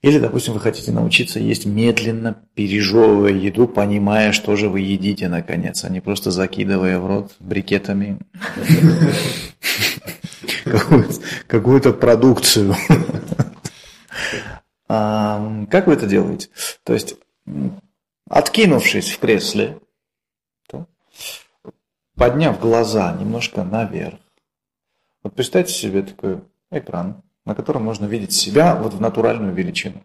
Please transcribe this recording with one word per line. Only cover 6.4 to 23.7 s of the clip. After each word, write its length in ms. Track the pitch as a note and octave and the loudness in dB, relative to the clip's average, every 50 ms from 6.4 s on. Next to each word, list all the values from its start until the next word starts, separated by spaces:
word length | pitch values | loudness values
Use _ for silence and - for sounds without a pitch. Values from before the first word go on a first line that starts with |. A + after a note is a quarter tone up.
| F#2+ F#2 - G2+ G2+ G2 G2 F#2+ F#2 F#2 F#2+ F#2 | -2 -2 -2 -4 -2 0 0 0 2 0 0 0
в 80 | F#2 | -2
рот 300 | F#2+ G2 G#2 G2+ G2+ - _ | -2 -4 -4 -4 -8 -16 _
брикетами 800 | E2+ F#2 - G2 F#2+ - G2 G2 - - G2+ G2 G2+ G#2 G2 - - _ _ - - - - B2+ - | -10 -6 -6 -6 -2 -2 -2 -2 -2 -2 -4 -4 -4 -4 -8 -10 -12 _ _ -12 -12 -10 -8 -6 2
<laughs> 340 | - D#3+ - D#3+ E3 - - D#3+ C#3 - - - - - - - - - _ - - - - - - - - - - - - - - - - - - - - - | 2 4 6 6 6 6 6 2 2 2 0 -4 -4 -6 -8 -12 -14 -16 _ -6 -6 -4 -2 -4 -4 -4 -6 -12 -16 -16 -14 -16 -18 -18 -14 -8 -8 -8 -6 -4
какую-то, 500 | - A#2+ G#2+ - - E3 B2+ - - - - - - - - - | 0 0 0 4 6 6 6 6 4 -4 -8 -8 -10 -12 -12 -8
какую-то 460 | _ - A2+ G2+ A#2+ C3 C#3 C#3 C3 | _ 0 0 4 6 4 6 6 4
продукцию. 840 | - - - A#2+ A#2 A2+ B2 C3 B2 - - - - A2+ G2+ G2 F#2+ - | 4 4 6 6 6 8 8 6 6 6 2 2 2 4 2 2 0 -2
<laughs> 40 | - - E3 - - - - - - - - - - - - - _ - - - - - - - _ _ - - - - - - - - - - _ _ _ _ _ _ A2 | 4 2 2 2 2 -4 -6 -8 -8 -8 -4 -4 -4 -4 -4 -16 _ -18 -18 -18 -20 -20 -20 -20 _ _ -12 -10 -8 -8 -8 -10 -10 -12 -18 -18 _ _ _ _ _ _ -2
А, 680 | A2 G#2+ G#2+ G#2+ G#2+ G#2+ G#2 G#2+ G#2 G#2+ A2 A2 A2 G#2 G2+ | 0 0 0 0 0 0 0 -2 -4 -4 -6 -6 -8 -4 2
как 160 | - F#3 F#3+ | 2 2 4
вы 80 | - D3+ | 4 2
это 120 | - - | 2 2
делаете? 440 | G2+ G2 G2 - E2+ E2+ - - _ _ - - - - _ _ | 2 2 2 2 0 -4 -6 -10 _ _ -12 -12 -12 -12 _ _
То 80 | - | -2
есть, 240 | - A2 - - - _ _ _ _ _ _ | -2 -2 -2 -8 -14 _ _ _ _ _ _
м, 340 | - - C#2+ C#2 B1+ - - _ _ _ _ _ _ _ _ _ - | -12 -8 -6 -6 -6 -6 -10 _ _ _ _ _ _ _ _ _ 0
откинувшись 840 | - - - - - A3+ A3 F#3 D3 A#2+ - - - G2+ F2+ - | 0 0 0 2 2 4 4 4 4 4 2 0 -2 -2 -4 -6
в 80 | - - | -6 -4
кресле, 580 | - A#2 A2 F#2+ - - - G#2 G2 - - - _ _ _ _ _ _ _ _ _ _ _ _ _ _ _ _ _ _ | 2 2 2 2 0 -2 -2 -2 -4 -4 -6 -14 _ _ _ _ _ _ _ _ _ _ _ _ _ _ _ _ _ _
да, 160 | - C#3 E3+ _ _ _ _ _ _ - - - - - _ _ _ _ _ - _ _ _ _ _ _ _ _ _ | -16 -16 -16 _ _ _ _ _ _ -18 -16 -16 -16 -16 _ _ _ _ _ -20 _ _ _ _ _ _ _ _ _
подняв 460 | - B2 A#2+ B2 D3 E3 D3+ G#2 - | 2 2 2 2 2 0 0 0 0
глаза 560 | - A2+ A2+ A#2 A2+ G#2+ A2 A2 F#2+ F2 E2+ F#2 | 0 2 2 2 2 2 0 0 0 0 -2 -4
немножко 460 | G2 G#2 A2+ A#2 A#2 - - G2+ F#2+ | -6 -4 -4 -4 -6 -6 -6 -6 -6
наверх, 540 | F2+ | -4